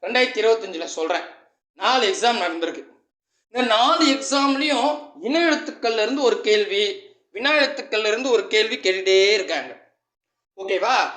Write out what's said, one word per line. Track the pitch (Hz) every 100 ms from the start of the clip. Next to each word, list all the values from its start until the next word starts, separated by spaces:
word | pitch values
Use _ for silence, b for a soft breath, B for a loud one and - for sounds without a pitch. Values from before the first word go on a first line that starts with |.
ரெண்டாயிரத்தி | 185 247 254 214
இருபத்தஞ்சுல | 220 226 196 165
சொல்றேன், | 165 165 160 175 - - _ _ _
நாலு | - 196 262 214
எக்ஸாம் | 190 233 233
நடந்திருக்கு. | 175 165 165 - - _ _ _ _ _ _
இந்த | 233 247
நாலு | 220 254 330 302
எக்ஸாம்லயும் | 269 - 277 277 269 302 269 277 294 - -
இன | 214 320 339
எழுத்துக்கள்ல | 302 - - 233 226
இருந்து | 214 277
ஒரு | 254 202
கேள்வி, | 220 214 202 202 208 190 - _ _
வினா | 202 269
எழுத்துக்கள்ல | 302 277 262 - 220 214
இருந்து | 220 262
ஒரு | 226 190
கேள்வி | 214 226 247
கேட்டுட்டே | 185 190 190 190 196
இருக்காங்க. | 214 180 156 131 - _ _ _ _ _ _ _ -
ஓகேவா? | 190 185 208 254 156